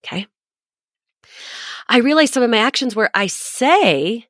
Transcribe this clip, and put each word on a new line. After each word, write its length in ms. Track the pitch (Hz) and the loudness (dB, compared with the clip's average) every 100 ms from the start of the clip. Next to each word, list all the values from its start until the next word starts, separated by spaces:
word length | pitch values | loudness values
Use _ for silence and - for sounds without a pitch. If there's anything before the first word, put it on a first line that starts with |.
Okay? 220 | - 180 202 _ _ _ _ _ _ _ _ _ _ - - - - - - | -10 -12 -12 _ _ _ _ _ _ _ _ _ _ -20 -18 -16 -16 -16 0
I 100 | 247 | 2
realize 320 | 240 311 294 | 4 2 2
some 120 | - | 2
of 80 | 240 | 2
my 80 | 226 | 2
actions 360 | 226 - 254 | 0 0 -4
where 160 | 208 220 | -2 -2
I 120 | - 196 | 0 -4
say 1000 | - - - 262 370 311 143 156 233 - | -6 -10 -2 2 4 4 2 -2 -6 -10